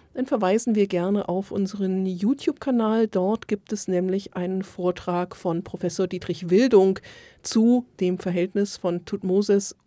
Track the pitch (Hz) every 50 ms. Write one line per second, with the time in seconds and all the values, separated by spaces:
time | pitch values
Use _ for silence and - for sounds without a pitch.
0 | _ _ - 262 254 - 285 214 202 185 202 226 - 247 214 208 196 196 190 175
1 | 175 190 202 208 - - 180 190 196 - - 202 196 190 - 202 190 185 185 190
2 | 190 190 185 175 196 226 285 277 - 320 294 - - 269 254 233 220 214 220 226
3 | 226 214 - 185 180 196 220 220 - - 214 202 _ - 214 208 - - 185 175
4 | 185 185 185 196 196 - - 185 180 190 190 190 190 - - - 180 180 175 -
5 | - 185 175 175 180 180 - - - 180 165 165 - - - - - 175 - -
6 | 185 180 185 180 - - 170 - 180 170 180 214 262 254 240 190 190 190 190 -
7 | - - - - - - - _ - - - 220 226 233 247 247 240 _ _ -
8 | 185 180 185 180 - 185 175 175 180 190 - 202 202 196 - - - 180 175 175
9 | - - 208 196 - 185 180 202 202 208 202 202 196 - - _ _